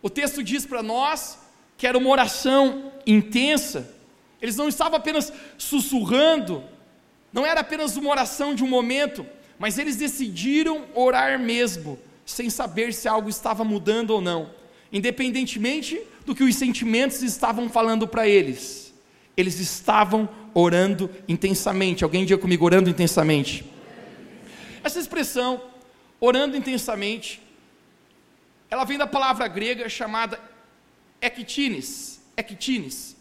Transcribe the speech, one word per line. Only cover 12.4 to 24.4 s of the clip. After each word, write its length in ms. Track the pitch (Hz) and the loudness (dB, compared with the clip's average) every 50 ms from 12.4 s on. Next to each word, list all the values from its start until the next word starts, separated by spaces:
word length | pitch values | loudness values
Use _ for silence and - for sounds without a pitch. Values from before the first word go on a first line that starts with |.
| 247 240 | -6 -6
saber 460 | 214 - 254 208 160 196 226 240 220 | -4 -4 -6 -6 -2 -4 -4 -4 -4
se 140 | - - 240 | -4 -2 0
algo 200 | 220 220 208 208 | 0 0 0 -2
estava 360 | 202 - - 220 220 196 226 | -8 -6 -4 -4 -2 -2 -2
mudando 460 | 220 214 202 165 185 214 226 233 208 | -2 -2 -2 0 0 0 0 0 0
ou 100 | 220 214 | 0 0
não, 340 | 180 180 175 165 160 151 - - - - - _ _ _ - | 0 0 -2 -4 -4 -8 -14 -20 -20 -20 -20 _ _ _ -6
independentemente 1080 | 202 196 240 247 254 269 254 233 262 262 - - 214 208 247 277 311 - - 320 381 453 - - - - | -2 -2 -2 -2 -2 -2 -2 -2 -2 -4 -4 -4 -4 -2 -2 -2 -2 -4 -6 -8 -8 -10 -12 -20 -16 -8
do 120 | - 277 | -6 -2
que 80 | - 269 | 2 4
os 100 | 254 - | 4 4
sentimentos 680 | 262 262 247 233 - 240 226 220 233 269 277 269 269 | 4 0 0 0 -2 -2 0 2 2 2 2 0 -2
estavam 480 | 254 247 - - - 226 226 220 240 226 | -4 -4 -4 -2 -2 -2 0 -2 -4 -2
falando 380 | 220 233 226 226 226 220 220 | 0 2 2 2 2 0 0
para 220 | 220 220 226 226 214 | -2 0 2 4 6
eles. 680 | 208 196 175 139 127 - - - - - - - - _ _ _ _ _ _ _ _ | 6 6 6 4 -2 -8 -10 -14 -14 -16 -18 -20 -20 _ _ _ _ _ _ _ _
Eles 220 | - 185 190 165 156 | 0 0 0 0 -4
estavam 680 | 185 160 - - - - 214 208 214 180 196 220 220 208 - - - - - | -6 -6 -6 -4 0 2 4 4 4 4 4 0 0 -2 -6 -12 -20 -2 2
orando 560 | 175 170 175 170 175 185 196 196 165 190 180 - - - | 4 4 6 6 4 4 2 2 -2 -4 -6 -6 -12 -4
intensamente. 800 | - 165 185 - 196 190 190 - 214 196 190 190 190 175 180 180 | -4 -2 0 0 0 0 0 0 -2 0 0 0 0 0 0 0
Alguém 200 | 151 151 185 190 | 0 2 0 2
diga 160 | 175 196 190 | 2 2 2
comigo, 240 | 196 185 180 165 160 | 4 0 2 4 6
"Orando 240 | 170 175 190 190 180 | 6 6 6 6 4
intensamente." 760 | 165 - 175 160 - - 156 156 156 147 139 - - - - - - - - - - - - - - - - - - - | 2 2 2 2 4 2 4 4 4 2 2 -2 -6 -10 -10 -14 -20 -20 -20 -20 -20 -20 -20 -20 -20 -20 -20 -20 -20 -20